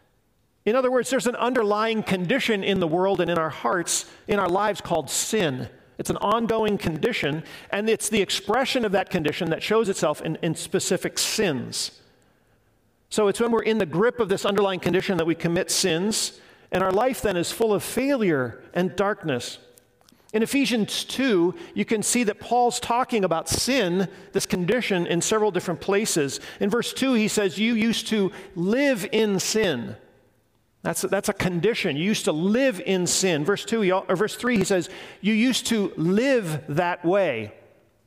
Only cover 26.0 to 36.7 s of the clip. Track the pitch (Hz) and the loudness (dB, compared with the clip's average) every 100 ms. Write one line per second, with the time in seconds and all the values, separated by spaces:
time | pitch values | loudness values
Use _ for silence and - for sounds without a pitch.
26 | 220 170 139 - - - 202 233 - - | 0 0 0 -4 -12 -4 0 0 -2 -2
27 | 262 240 214 - 202 165 220 233 226 220 | 2 2 2 2 0 0 0 2 2 0
28 | - 220 190 - - - 180 240 285 247 | 0 0 0 -2 -12 -4 0 2 2 0
29 | 180 220 220 190 - 214 208 131 113 117 | 0 0 2 0 0 0 0 0 -6 -12
30 | - _ _ _ _ _ _ _ - 170 | -18 _ _ _ _ _ _ _ -6 -4
31 | 185 196 208 202 180 175 180 233 190 139 | -2 -2 -2 -2 -2 0 0 0 -2 0
32 | 180 220 - 156 185 220 269 185 - 190 | 0 0 0 0 2 2 2 0 0 0
33 | 175 - 190 160 151 202 - 226 196 185 | 2 2 2 2 0 -2 -2 0 2 2
34 | - 180 202 - 240 240 185 190 - - | 0 0 0 -2 0 2 2 0 -2 -10
35 | - - 190 220 247 240 - 226 196 - | -18 -4 0 2 2 2 0 0 0 0
36 | 160 196 269 262 180 156 - | 2 2 4 2 0 -4 -2